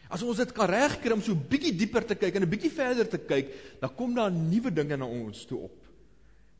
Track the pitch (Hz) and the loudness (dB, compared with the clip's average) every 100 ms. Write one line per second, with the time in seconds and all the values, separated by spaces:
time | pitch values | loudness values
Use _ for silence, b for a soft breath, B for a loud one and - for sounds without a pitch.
0 | b 170 240 220 247 - 185 208 285 - | b -6 -2 0 -2 2 2 4 2 2
1 | 240 220 233 170 131 277 339 175 214 226 | 0 0 2 -2 0 0 2 0 2 0
2 | 220 202 185 196 175 208 320 320 254 247 | 0 0 0 2 2 2 0 0 0 2
3 | 214 175 - 139 135 - - - 131 - | 0 -2 0 0 0 -8 -18 -8 -8 -4
4 | 247 240 208 170 160 208 247 156 147 139 | -2 0 2 2 2 2 2 0 0 -2
5 | 123 120 110 - - 131 92 - - - | -4 -6 -8 -10 -10 -8 -8 -16 -20 -20
6 | b b b b b b | b b b b b b